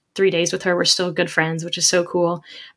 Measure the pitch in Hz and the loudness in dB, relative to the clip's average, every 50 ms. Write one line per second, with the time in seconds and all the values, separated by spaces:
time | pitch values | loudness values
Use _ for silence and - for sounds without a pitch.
0 | _ _ - - 196 190 170 165 170 170 185 185 - 185 175 175 175 175 - - | _ _ -2 0 2 2 2 2 0 0 -2 -2 0 0 0 2 2 2 2 0
1 | 180 180 160 180 175 170 - 165 160 160 165 160 165 175 - 175 160 - - 180 | 0 -2 0 -2 -2 0 0 0 0 0 -2 -4 -6 -6 -4 0 0 2 2 2
2 | 175 - - 180 175 170 175 165 - - - - - - - | 0 2 0 2 2 2 0 -2 -8 -16 -20 -20 -20 -12 -2